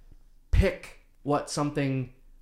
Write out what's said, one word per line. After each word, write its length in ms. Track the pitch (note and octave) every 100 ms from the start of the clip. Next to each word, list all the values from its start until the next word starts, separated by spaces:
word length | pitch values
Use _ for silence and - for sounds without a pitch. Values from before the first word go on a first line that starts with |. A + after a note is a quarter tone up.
| - - - - _
pick 520 | - F#3+ - - - _ _
what 260 | C#3 C#3+ -
something 640 | D#3+ D3 D3 C3+ C3+ B2+ - - -